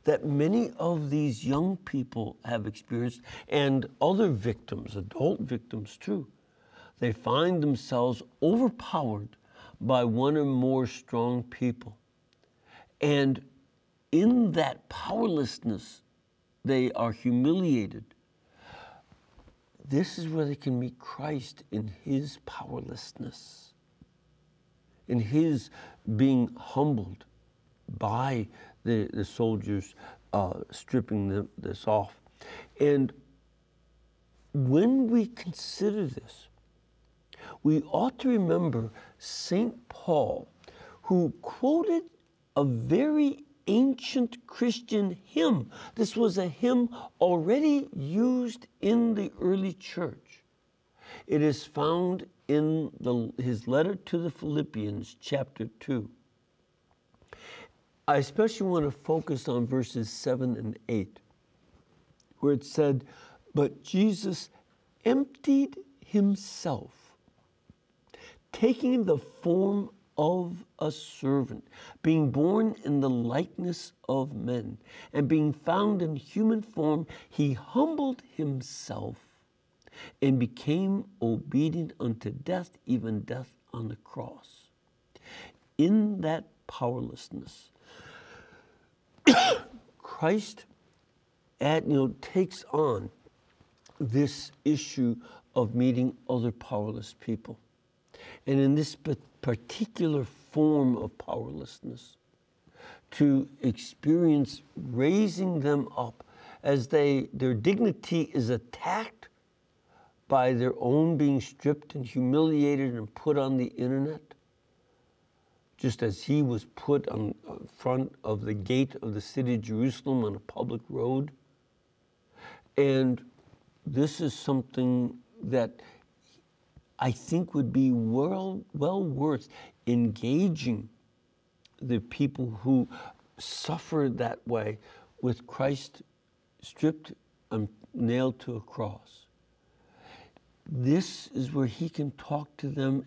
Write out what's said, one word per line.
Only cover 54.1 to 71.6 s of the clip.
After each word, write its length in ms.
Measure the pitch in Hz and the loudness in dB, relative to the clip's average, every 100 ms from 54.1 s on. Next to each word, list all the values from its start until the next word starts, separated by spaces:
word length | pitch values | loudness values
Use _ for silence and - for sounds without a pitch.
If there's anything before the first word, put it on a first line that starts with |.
| 170 | -4
the 120 | 170 | -4
Philippians, 840 | - 156 147 147 110 104 101 - - | -6 -4 -2 -2 -4 -6 -6 -10 -14
chapter 480 | - 139 131 - 110 - | -4 -4 -4 -8 -10 -8
two. 300 | - 127 104 - _ _ _ _ _ _ _ _ _ _ _ - - - - _ _ _ - | -4 -4 -4 -14 _ _ _ _ _ _ _ _ _ _ _ -20 -20 -20 -20 _ _ _ 0
I 120 | 143 | 2
especially 500 | 135 - 220 220 190 | 2 2 0 0 0
want 160 | 170 143 | 2 0
to 60 | |
focus 560 | - - 160 151 131 - | -2 -2 -2 -2 -4 -2
on 180 | 123 120 | -2 0
verses 440 | 131 117 120 107 | -2 -2 -4 -6
seven 480 | - 135 127 127 110 | -6 -4 -2 -2 -2
and 200 | 110 - - | -6 -8 -4
eight, 300 | 113 95 - _ _ _ _ _ _ _ _ _ _ _ _ | -4 -4 -10 _ _ _ _ _ _ _ _ _ _ _ _
where 120 | 143 | 0
it 140 | 139 - | 0 0
said, 400 | - 147 131 - - - - _ 147 | 0 2 2 -4 -18 -20 -20 _ 0
"But 260 | 143 - | 0 -2
Jesus 680 | - 185 214 185 190 180 - _ _ _ _ _ 226 | -2 2 2 2 -4 -6 -10 _ _ _ _ _ 2
emptied 720 | 262 277 - - 277 277 - - _ - | 2 0 -2 2 4 2 -4 -20 _ -2
himself, 1080 | 208 202 196 - - 165 127 - _ _ _ _ _ _ _ _ _ _ _ _ - - - _ | 2 4 2 -4 -8 -4 -4 -6 _ _ _ _ _ _ _ _ _ _ _ _ -20 -20 -20 _
taking 540 | - 233 247 247 254 185 | 0 2 2 2 2 2
the 120 | 143 | 0
form 720 | - - 170 180 190 202 196 - _ - | -2 -4 0 2 2 0 -4 -10 _ 0
of 480 | 151 185 175 180 - - | 0 0 -2 -8 -14 -6
a 120 | 156 | -6
servant, 720 | 147 - - 135 139 127 - | -6 -12 -4 0 0 0 -6